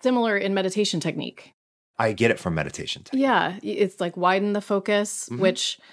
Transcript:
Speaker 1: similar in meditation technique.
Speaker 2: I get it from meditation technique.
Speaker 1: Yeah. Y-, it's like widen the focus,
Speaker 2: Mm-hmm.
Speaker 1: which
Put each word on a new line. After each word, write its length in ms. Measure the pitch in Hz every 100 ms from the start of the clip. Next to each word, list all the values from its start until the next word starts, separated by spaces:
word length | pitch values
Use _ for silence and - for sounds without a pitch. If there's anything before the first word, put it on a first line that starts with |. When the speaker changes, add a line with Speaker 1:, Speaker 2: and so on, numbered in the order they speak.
Speaker 1:
similar 360 | 254 247 226 202
in 160 | 196
meditation 460 | 190 185 196 202 170
technique. 540 | 160 - 120 - - _ _ _ _ -
Speaker 2:
I 160 | 113
get 180 | 101 117
it 80 | 107
from 140 | 92
meditation 500 | 80 73 - - -
technique. 200 | - 262
Speaker 1:
Yeah. 340 | 269 208 165 190
Y-, 120 | 208 208
it's 220 | 196 -
like 160 | 175 180
widen 380 | 180 190 208
the 80 | 202
focus, 640 | 196 202 196 208 208 - -
Speaker 2:
Mm-hmm. 160 | 120
Speaker 1:
which 380 | 190 - - - -